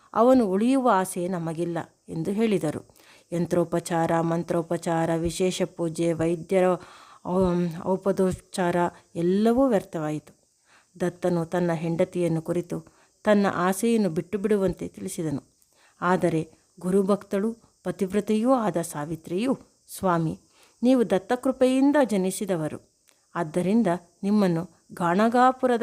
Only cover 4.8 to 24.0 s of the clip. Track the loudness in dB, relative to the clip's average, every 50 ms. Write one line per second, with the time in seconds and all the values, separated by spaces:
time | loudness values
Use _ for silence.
4.8 | -2 -2 -2 0 0 0 0 -2 -2 -4 -2 -2 -2 -2 0 -2 -4 -6 -4 -4
5.8 | -6 -4 -4 -2 -2 -2 0 0 0 -2 -2 -4 -4 -2 0 2 2 2 2 0
6.8 | -4 -10 -20 -20 -20 -20 -20 -14 -8 -4 0 2 2 2 2 0 0 -2 -4 -6
7.8 | -4 -4 -4 -2 0 -2 0 0 0 0 -2 -4 -10 _ -6 -2 -2 0 0 0
8.8 | 0 -2 -4 -8 -18 _ -6 -2 0 0 2 2 2 2 4 4 4 2 2 0
9.8 | -2 -4 -8 -6 -6 -6 -6 -6 -8 -12 -20 _ _ _ _ _ _ _ _ _
10.8 | _ _ -10 -6 -4 -4 -4 -2 -2 -2 0 0 -2 -2 -2 -2 0 0 -2 -2
11.8 | -4 -4 -2 -2 -2 -2 -2 -2 -2 0 0 -2 -2 -4 -4 -4 -4 -6 -8 -10
12.8 | -12 -14 -20 _ _ _ _ _ 0 2 2 2 2 2 0 0 0 0 0 0
13.8 | 0 0 2 2 0 0 -2 -4 -6 -6 -4 -4 -2 0 0 2 0 0 -2 -4
14.8 | -8 -12 -12 -12 -12 -10 -8 -6 -6 -4 -4 -6 -8 _ _ _ _ _ _ _
15.8 | _ _ _ -4 0 0 2 2 2 0 0 -2 -4 -6 -10 _ _ _ _ -10
16.8 | -4 0 0 2 2 2 0 0 -2 -4 -4 -2 -2 -2 -4 -8 _ _ _ _
17.8 | -8 -8 -6 -4 -4 -2 -2 -2 0 0 0 0 2 2 2 2 2 0 -2 -2
18.8 | -4 -6 -6 -8 -8 -8 -8 -10 -8 -6 -4 -4 -2 -2 -2 -4 -6 _ _ _
19.8 | _ -20 -10 -4 -2 0 0 0 0 -2 -4 -6 _ _ _ _ _ _ _ _
20.8 | 2 4 4 4 4 2 0 0 0 -2 -4 -2 -2 -2 0 2 2 2 4 4
21.8 | 4 4 4 4 2 2 2 0 0 -2 -2 -4 -4 -4 -4 -2 -4 -6 -8 -10
22.8 | -16 _ _ _ _ _ _ _ _ _ -8 -6 -6 -4 -2 -2 0 2 2 2
23.8 | 2 2 0 -2